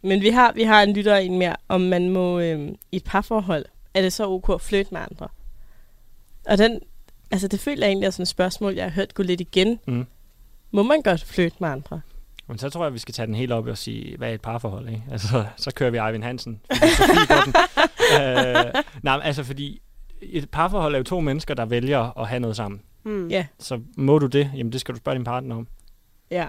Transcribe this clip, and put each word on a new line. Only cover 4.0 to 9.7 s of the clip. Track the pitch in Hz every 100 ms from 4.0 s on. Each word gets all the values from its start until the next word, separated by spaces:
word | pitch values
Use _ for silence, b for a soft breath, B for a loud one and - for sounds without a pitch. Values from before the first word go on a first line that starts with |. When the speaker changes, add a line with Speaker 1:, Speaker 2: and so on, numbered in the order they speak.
Speaker 1:
det | 185
så | 180 202
ok | 185 -
at | 170
flirte | - 196 196
med | 165 -
andre? | - - - - - - - - - - - - - -
Og | 202
den, | 226 226 - - - - -
altså, | 190 190
det | 196
føler | - 285 208
jeg |
egentlig | 196 196
er |
sådan | 185
et | 180
spørgsmål, | - 185 - 202
jeg | 185
har | 185
hørt | 165 196
gå | -
lidt | 185 180
igen. | 175 185 196